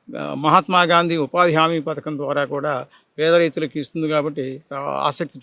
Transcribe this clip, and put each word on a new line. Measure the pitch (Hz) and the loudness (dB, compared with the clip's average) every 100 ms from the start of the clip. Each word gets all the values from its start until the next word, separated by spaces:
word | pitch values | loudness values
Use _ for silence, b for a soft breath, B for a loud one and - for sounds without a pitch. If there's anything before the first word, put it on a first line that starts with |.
| - - | -14 -10
ఆ, | 143 | -8
మహాత్మా | 139 151 180 185 180 | -2 4 4 4 2
గాంధీ | 175 170 170 165 | 4 4 2 0
ఉపాధి | 143 175 175 | -2 2 4
హామీ | 156 160 165 | 4 2 0
పథకం | 151 143 160 143 | -4 -8 -8 -6
ద్వారా | 139 143 139 | -4 -2 -2
కూడా | 143 147 131 131 b b - | -4 -4 -4 -8 b b -2
పేద | 160 | 2
రైతులకు | 170 165 147 151 151 | 4 2 -2 -6 -6
ఇస్తుంది | 139 165 156 | -8 -4 -2
కాబట్టి, | 151 147 147 131 135 - | 0 -2 -4 -8 -10 -12
ఆ, | 139 | -10
ఆసక్తి | 143 139 143 - 160 135 | -6 -2 -2 -2 -6 -10